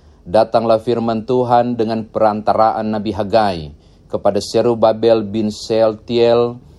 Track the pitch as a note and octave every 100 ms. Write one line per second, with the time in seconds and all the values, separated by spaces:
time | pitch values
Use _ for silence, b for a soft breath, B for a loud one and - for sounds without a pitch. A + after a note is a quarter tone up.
0 | b b F2 G#2+ A2+ A#2 A#2 A2 A#2+ A#2
1 | A2+ A2+ A2 B2+ B2 A#2+ A#2+ A#2 A2 A2+
2 | G#2+ A2 G#2+ G#2 G#2 G2+ A2 A2 A2 G#2+
3 | G#2+ G2+ G2+ A2+ G#2 F2 D2 - b b
4 | - A2 G#2 G2+ - A2+ A#2 A2+ A2+ A2
5 | A2+ A2 G2+ A2 G#2+ G#2 - A2 A2 G#2+
6 | - A#2 A#2 A#2+ A#2+ B2 b